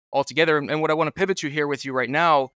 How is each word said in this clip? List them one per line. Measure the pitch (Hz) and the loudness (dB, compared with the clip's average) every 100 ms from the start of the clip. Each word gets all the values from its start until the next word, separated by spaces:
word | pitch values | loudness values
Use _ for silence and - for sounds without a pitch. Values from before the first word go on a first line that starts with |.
| _ | _
altogether. | 135 139 127 160 151 | -4 -2 2 2 2
And, | 120 | 0
and | 156 | -2
what | 156 | 0
I | |
wanna | 156 156 | 0 0
pivot | 160 190 185 | 0 -2 -2
to | 151 | -4
here | 151 147 | -2 -2
with | 139 135 | -4 -4
you | |
right | 127 123 | -4 -2
now | 147 170 147 131 | 2 4 2 0